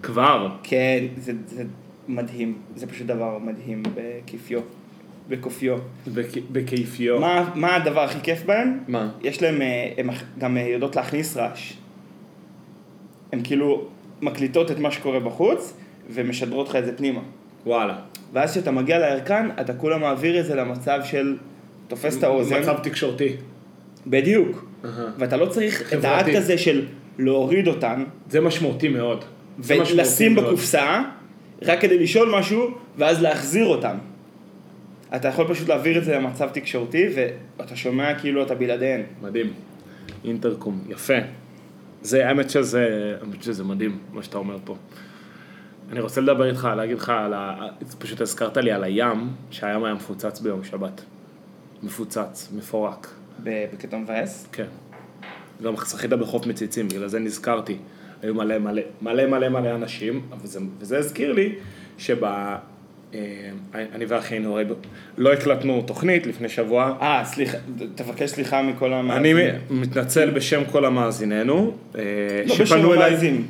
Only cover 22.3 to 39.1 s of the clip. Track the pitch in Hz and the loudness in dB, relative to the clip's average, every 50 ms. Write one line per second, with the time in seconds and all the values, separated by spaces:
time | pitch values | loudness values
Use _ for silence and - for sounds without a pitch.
22.3 | 135 131 120 123 139 143 147 160 147 - - 143 - - 151 131 120 131 143 131 | 4 4 2 2 2 2 2 2 0 0 -2 -6 -4 -2 -2 -2 0 0 0 0
23.3 | 127 - - - - - - - - - - - - - - 135 127 135 135 175 | 0 -4 -12 -16 -20 -20 -20 -20 -20 -20 -20 -20 -20 -16 -4 2 2 4 6 6
24.3 | 214 220 165 123 - - - - - - - 117 113 117 117 110 107 - 107 - | 6 6 4 4 0 -8 -10 -16 -16 -12 -12 -10 -8 -8 -8 -8 -4 -4 -2 0
25.3 | 131 139 175 196 - 226 214 214 202 - - - - 143 - - 170 175 190 160 | 2 2 2 2 2 0 0 0 -2 -4 -4 -2 -2 0 2 4 4 4 4 6
26.3 | 147 202 180 165 175 - - 165 143 139 135 - - - - - - - 131 131 | 4 4 4 4 2 4 4 4 4 4 0 -2 -10 -16 -18 -14 -4 0 2 4
27.3 | 135 135 127 135 170 196 190 170 139 - 127 117 117 131 135 - - - - - | 4 4 4 4 4 4 4 4 2 2 0 0 0 -2 -4 -6 -10 -18 -10 0
28.3 | 127 156 175 170 156 - 165 139 123 127 151 151 135 120 120 120 113 104 - - | 2 4 4 4 2 2 0 0 0 0 0 0 2 2 2 0 0 -2 -4 -14
29.3 | - - - - - - 120 120 143 170 165 - 175 165 - - - - 220 220 | -18 -20 -20 -18 -16 -12 0 4 4 4 6 6 6 6 6 4 4 6 6 8
30.3 | 226 202 - - 185 - - - - 147 139 147 175 220 269 277 - - - - | 8 6 6 4 2 2 2 2 2 4 4 4 2 2 0 -2 -6 -16 -20 -20
31.3 | - - - - - - - - 170 175 208 185 180 180 165 - - 220 233 226 | -20 -20 -20 -20 -18 -4 2 2 4 4 6 6 6 6 4 4 6 6 6 6
32.3 | 208 196 175 - 208 226 247 240 247 - - - - - 147 156 170 165 165 156 | 4 2 2 2 2 2 2 0 -2 -8 -16 -16 -2 2 4 4 6 6 4 4
33.3 | - - 139 135 156 214 226 190 156 - - 110 98 95 - - - - - - | 2 0 -2 0 2 4 4 4 4 2 2 -2 -4 -6 -8 -12 -18 -20 -20 -20
34.3 | - - - - - - - - - - - - - - - - - 127 135 135 | -20 -20 -20 -20 -20 -20 -20 -20 -20 -20 -20 -20 -20 -20 -10 -6 -6 -2 -2 0
35.3 | 131 160 160 165 175 - 160 165 156 135 139 165 165 170 160 156 147 135 131 127 | 2 2 2 2 2 -2 2 2 2 4 4 2 2 2 2 2 0 0 0 -2
36.3 | 127 127 147 135 - 143 131 - - 127 120 - - 165 185 - - 135 123 - | -2 -2 -4 -2 -2 -6 -6 -4 -4 -4 -4 0 2 2 2 2 2 0 -2 -2
37.3 | - - - - - - - - 123 - - 131 123 131 143 147 147 - - 143 | -4 -10 -16 -16 -12 -12 -12 -10 -10 -6 -4 -2 0 0 0 0 -2 -2 -2 -2
38.3 | 139 139 135 131 127 123 127 117 120 120 131 135 131 117 104 101 | 0 0 0 0 -2 -2 0 -2 0 0 0 0 0 -2 -4 -10